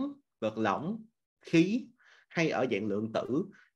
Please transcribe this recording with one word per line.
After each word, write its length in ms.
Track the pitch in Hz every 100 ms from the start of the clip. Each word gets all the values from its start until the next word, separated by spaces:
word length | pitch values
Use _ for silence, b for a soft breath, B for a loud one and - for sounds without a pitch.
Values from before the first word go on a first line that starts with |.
| 285 - _ _
vật 180 | 110 110
lỏng, 480 | 107 92 190 226 - _ _ _ -
khí 420 | 165 180 247 - _ b b b
hay 200 | 175 160
ở 160 | 104 135
dạng 160 | 98 107
lượng 240 | 101 113
tử 320 | 110 104 139 - B B